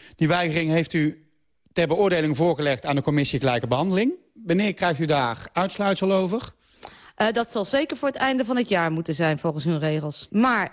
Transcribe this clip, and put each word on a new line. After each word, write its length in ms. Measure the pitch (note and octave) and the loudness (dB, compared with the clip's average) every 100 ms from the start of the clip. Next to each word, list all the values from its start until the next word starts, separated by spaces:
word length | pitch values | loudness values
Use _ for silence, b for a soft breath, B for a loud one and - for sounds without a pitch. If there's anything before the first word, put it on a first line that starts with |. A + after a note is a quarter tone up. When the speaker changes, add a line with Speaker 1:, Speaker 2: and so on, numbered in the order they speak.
| B B | B B
Speaker 1:
die 120 | D#3 | 2
weigering 420 | F3 F3 D#3+ D#3+ | 2 0 0 0
heeft 220 | E3 D#3+ | 0 0
u 300 | E3 D3+ - _ _ _ _ _ | 0 0 -2 _ _ _ _ _
ter 140 | - D#3 | 0 2
beoordeling 500 | F3 G3 F3 D#3 C#3 | 2 2 2 0 2
voorgelegd 500 | E3+ D3 D3 B2+ D3+ | 2 2 0 -2 -2
aan 100 | C#3 | -2
de 60 | |
Commissie 360 | D3+ D3 C#3 C3+ | 2 0 0 0
Gelijke 280 | C3 A#2+ A#2 | 0 0 0
Behandeling. 460 | B2 F#3+ F#3 B3+ F4+ _ - | 0 2 2 0 -2 _ -8
Wanneer 300 | G#3 F3+ G#3 | -2 0 0
krijgt 240 | - F3 C#3+ | 0 0 0
u 60 | |
daar 440 | D#3 D3 A#2+ A2+ - | 0 2 0 -4 -6
uitsluitsel 600 | - F#3+ - G3+ F#3+ F#3+ | -2 -2 -2 -2 0 2
over? 380 | F#3+ F#3 A3+ - - B B B B B | 2 0 -4 -8 -18 B B B B B
Speaker 2:
Eh, 180 | B G#3+ | B 0
dat 200 | A#3 A#3 | 0 -2
zal 120 | A3+ | -4
zeker 320 | F#3+ C#4 D#4 C#4+ | -2 -2 -2 -4
voor 120 | C#4 | -4
het 80 | - | -2
einde 280 | C4 C4 | 0 0
van 120 | A3 B3 | 0 0
het 120 | A#3 | 0
jaar 220 | F#3 E3 | 0 0
moeten 240 | D#3+ E3 | -2 -2
zijn 240 | D3+ D#3+ D3 | 0 0 0
volgens 260 | E3 D3+ | -2 -2
hun 140 | D3+ D#3 | -2 0
regels. 500 | D#3 D#3 D3+ - - | 0 -2 -4 -10 -4
Maar 420 | G#3 B3+ A3+ F3+ | 0 2 2 -2